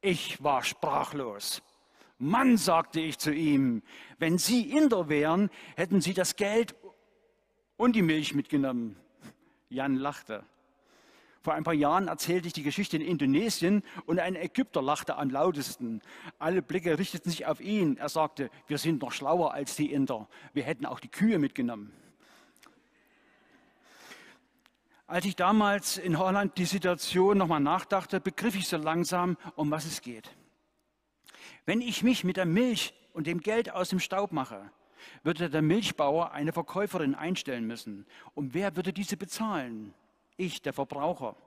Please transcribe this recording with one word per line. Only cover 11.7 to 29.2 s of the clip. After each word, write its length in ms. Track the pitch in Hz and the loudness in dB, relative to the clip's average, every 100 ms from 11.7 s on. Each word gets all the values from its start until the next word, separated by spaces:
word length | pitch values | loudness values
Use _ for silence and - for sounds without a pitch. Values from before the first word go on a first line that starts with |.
Jahren 340 | 160 143 175 185 | 2 4 2 0
erzählte 380 | 160 - 180 170 | -4 -2 -2 -2
ich 60 | |
die 80 | - | -6
Geschichte 340 | 147 - 202 175 | -4 -2 -2 -2
in 60 | |
Indonesien 800 | 156 170 139 139 214 - 170 208 - - - | -2 0 2 2 2 0 2 2 0 -16 -2
und 120 | 175 | 0
ein 180 | 175 180 | 0 -4
Ägypter 440 | 170 - 269 165 | -4 -2 -2 -2
lachte 360 | 135 147 - 147 | 0 -2 -2 -4
am 120 | 139 | -2
lautesten. 720 | 135 170 151 127 - 120 110 - - - - | 2 2 0 -6 -8 -8 -8 -10 -20 -20 -6
Alle 240 | 156 185 | 0 0
Blicke 360 | - 185 170 156 | -2 -4 0 0
richteten 320 | 196 175 - | -2 -4 -6
sich 140 | 160 | -4
auf 160 | - 151 | -4 -4
ihn. 380 | - 214 170 123 | -2 0 2 0
Er 100 | 147 | -2
sagte, 420 | 160 156 - 131 - _ | -2 -2 -4 -10 -10 _
„Wir 120 | 147 | -4
sind 240 | 165 151 | 0 -2
noch 100 | 123 | -4
schlauer 400 | - 139 170 156 | -6 0 2 2
als 240 | - 143 - | -2 -6 -2
die 160 | 147 | -2
Inder. 360 | 139 135 117 104 - - | 0 0 -2 -8 -20 -8
Wir 80 | 143 | -6
hätten 240 | 131 165 139 | -4 -4 -6
auch 140 | 127 | -8
die 100 | - | -12
Kühe 280 | - 214 202 | 0 2 4
mitgenommen.“ 540 | 139 - 120 113 104 - - _ _ - _ _ - _ _ _ _ _ _ _ _ _ _ _ _ - - - - - _ _ _ _ _ _ _ | 0 0 -6 -6 -14 -20 -20 _ _ -20 _ _ -20 _ _ _ _ _ _ _ _ _ _ _ _ -20 -20 -20 -20 -20 _ _ _ _ _ _ _
Als 200 | 175 190 | -2 -2
ich 100 | 180 | 2
damals 640 | 180 220 208 202 - 190 | 4 6 4 2 -2 -4
in 200 | 175 160 | 0 2
Holland 380 | 185 202 196 - | 2 2 0 -2
die 80 | |
Situation 720 | 175 190 185 175 - 185 190 202 | -2 0 0 0 0 4 6 6
nochmal 240 | 175 160 | 4 2
nachdachte, 600 | 143 180 - 196 180 190 | 4 2 0 -2 0 -2
begriff 360 | 190 - 220 196 | -2 -2 -2 -2
ich 100 | 175 | -2
so 120 | 165 | -2
langsam, 580 | 156 165 175 180 | 0 0 0 0